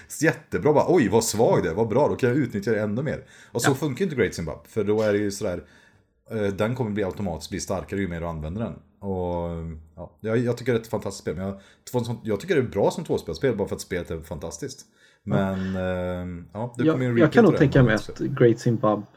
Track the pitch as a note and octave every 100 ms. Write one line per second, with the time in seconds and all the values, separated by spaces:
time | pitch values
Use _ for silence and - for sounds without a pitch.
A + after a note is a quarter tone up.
0 | - - D#3 - - F#2 C#3 C#3+ - F3
1 | G2+ A2 - G#2+ C#3+ D#3 F2 F2 A2+ C3
2 | C3+ F#2+ A#2+ C3+ B2 G#2 A2 G#2 G#2+ G#2+
3 | D3 D2+ - - - - C3 C3+ D#3 A#2+
4 | F#3+ C3 F#2 E2+ D#2 B1 - A2 G2+ G#2+
5 | G#2+ G#2 G#2 G2 G2+ F2 - - _ _
6 | _ _ - A2+ G2+ F#2+ G#2+ B2+ A2 G2+
7 | F#2 F#2+ G2 D#2+ - F2 - F#2 D#2 G2
8 | F#2 E2+ E2+ D#2+ D#2 G2+ G#2+ - _ _
9 | G2+ F#2 F2+ F2 E2+ E2 E2 D#2 D#2 -
10 | E2+ _ G#2+ A#2 A#2+ A#2 A#2 A#2 A2+ G#2
11 | G2+ - - E2 G2 G2 - _ - B2
12 | A#2 A#2 A2+ D3+ F3 D#3+ G#2+ G2 D3+ F#3
13 | D#3 - - D#2+ C3+ G#2 F#2+ G2+ - F2
14 | E2 E2 D2+ D#2 E2 - - - - _
15 | _ _ G#2 G2+ F#2+ F#2+ F#2+ F#2+ F#2 F2+
16 | F2+ F2+ F2+ E2+ F2 G#2 B2 - D#3 D3
17 | B2+ A#2 D#3 A#3+ G3+ G2+ C3+ C#3 A#2+ G#2+
18 | - - C3 C3+ A#2+ A2+ B2 A2 G#2+ G#2
19 | -